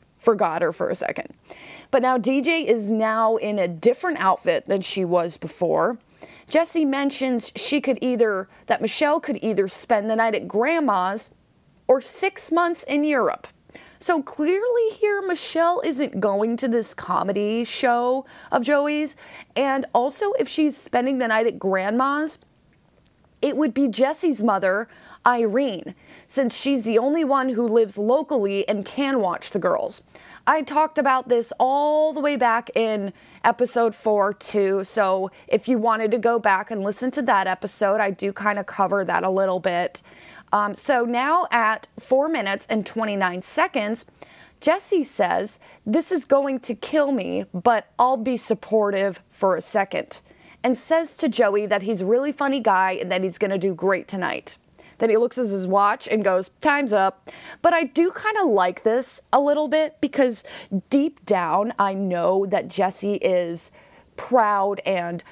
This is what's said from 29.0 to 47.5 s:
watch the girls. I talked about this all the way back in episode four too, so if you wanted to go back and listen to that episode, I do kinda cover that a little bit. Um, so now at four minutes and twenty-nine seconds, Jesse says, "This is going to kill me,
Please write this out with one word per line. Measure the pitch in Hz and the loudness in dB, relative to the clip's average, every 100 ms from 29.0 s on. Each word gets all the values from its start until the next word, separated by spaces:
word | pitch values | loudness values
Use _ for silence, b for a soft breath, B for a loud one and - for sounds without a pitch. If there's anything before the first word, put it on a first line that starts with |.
| 277 269 | 0 0
watch | 190 170 - | 0 -2 -6
the | 196 | -2
girls. | 180 170 - - - B B B - | 0 0 -2 -6 -10 B B B 0
I | 311 | 0
talked | 285 294 311 311 | 0 0 0 2
about | 277 262 254 | 2 0 2
this | 240 233 - | 0 0 -2
all | 254 277 294 302 311 | 0 2 2 2 2
the | 294 | 0
way | 285 285 | 0 2
back | 233 226 240 - | 2 2 0 0
in | 226 214 196 B B B | 0 0 -4 B B B
episode | 220 233 240 240 233 214 | 0 2 0 2 0 0
four | 226 208 196 | 0 2 2
too, | 202 - 208 196 196 | 0 -4 0 2 0
so | 190 - 196 190 190 B B | 0 0 2 0 -2 B B
if | 220 - | -2 2
you | 254 | 0
wanted | 226 220 220 | 2 2 2
to | 233 | 2
go | 233 233 | 2 2
back | 220 190 202 | 2 2 0
and | 220 | -4
listen | 196 208 254 | -4 -2 -4
to | 262 | -2
that | 254 208 190 | 2 2 2
episode, | 185 202 - 202 208 | -2 -4 0 0 2
I | 202 | 0
do | 185 196 | -2 -6
kinda | 196 208 202 | -2 -2 -2
cover | 190 - 190 202 | -4 -2 0 0
that | 185 170 | 0 0
a | 185 | 0
little | 190 190 180 | 0 0 0
bit. | 185 175 175 - B B B B B | -2 -2 -2 -6 B B B B B
Um, | 208 208 | 0 0
so | - - 254 | -2 0 2
now | 240 240 269 339 349 | 2 0 2 0 2
at | 240 220 220 - - | 2 2 0 -6 -16
four | - 262 302 | 0 0 2
minutes | 320 196 196 - | -2 -2 -4 -2
and | 220 190 | -4 -4
twenty-nine | 220 220 202 185 175 | -4 -4 0 -2 -2
seconds, | - - 359 262 208 226 - B B B B B | -4 0 0 0 -4 -4 -8 B B B B B
Jesse | - 359 - 381 | 0 2 2 0
says, | 277 - 180 175 208 - B B - | 0 0 0 0 -2 -8 B B -2
"This | 262 311 | 0 0
is | 359 | -2
going | - 277 277 262 | 2 2 2 -4
to | - | -6
kill | 214 - 302 285 | -8 -2 0 2
me, | 269 175 180 196 | 0 -2 -4 -6